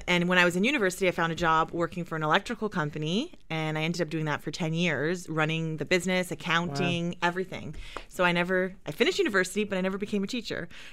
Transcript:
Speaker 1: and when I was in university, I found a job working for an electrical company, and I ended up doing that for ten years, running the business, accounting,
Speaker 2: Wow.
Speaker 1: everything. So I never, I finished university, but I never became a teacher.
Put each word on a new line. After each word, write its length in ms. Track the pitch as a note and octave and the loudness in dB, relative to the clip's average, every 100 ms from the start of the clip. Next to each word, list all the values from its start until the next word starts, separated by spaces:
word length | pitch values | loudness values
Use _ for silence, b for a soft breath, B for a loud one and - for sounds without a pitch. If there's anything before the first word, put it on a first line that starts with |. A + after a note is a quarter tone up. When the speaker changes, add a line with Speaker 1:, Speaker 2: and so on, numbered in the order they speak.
| - | 0
Speaker 1:
and 220 | F3 F3 | 0 4
when 80 | F3+ | 4
I 80 | F3 | 4
was 100 | F3+ | 4
in 80 | |
university, 420 | A3 D4 F#3 F3+ F#3+ | 2 2 0 2 0
I 20 | |
found 220 | F3 E3 | 2 0
a 20 | D#3+ | 2
job 360 | E3+ D#3+ D#3+ | 2 4 2
working 340 | E3+ E3 F3 E3 | 0 -2 -2 -6
for 100 | D#3+ | -2
an 80 | |
electrical 460 | D#3 F3 G3+ A#3+ G#3+ | 2 2 2 -4 -4
company, 640 | F#3 D3+ D#3 D#3 F#3+ D#4+ - - | -2 -2 -2 -2 0 -2 -10 -8
and 280 | D#3+ D#3 D#3 | -4 -2 -2
I 40 | |
ended 200 | D#3 E3+ | -2 -2
up 80 | D#3 | -2
doing 140 | D#3+ | -2
that 180 | D#3 C#3 | -2 -2
for 100 | - | -4
ten 220 | - D#3+ | -4 -2
years, 540 | D#3+ F3 C3+ D3+ F3+ F3 | 2 2 2 0 -2 -4
running 480 | D#3+ D#3 D#3+ E3 D#3 | 0 0 0 -2 -4
the 80 | |
business, 480 | C#3+ F#3 F#3 F#3 F3+ | 0 0 2 0 -2
accounting, 760 | D#3+ - E3 F3 F3+ F3+ F3 E3+ | -6 0 0 2 0 0 0 -2
Speaker 2:
Wow. 180 | - F3 | 0 0
Speaker 1:
everything. 480 | F3 F3+ - - D#3 B B B | 0 -6 -8 -10 -10 B B B
So 160 | - | 2
I 80 | F3+ | 4
never, 420 | F3 F3 F#3 F#3 F#3+ - | 4 2 2 0 -4 -12
I 60 | |
finished 260 | - C#4 F#4+ | 2 2 4
university, 460 | E4 F#3+ F3+ G3+ G#3 | 2 2 2 0 -2
but 120 | F#3+ | 0
I 40 | |
never 160 | F#3 G3 | -2 -2
became 260 | G3+ G#3 | -2 -2
a 40 | F#3+ | -2
teacher. 420 | B3 - - F3 B B | -4 -4 -6 -6 B B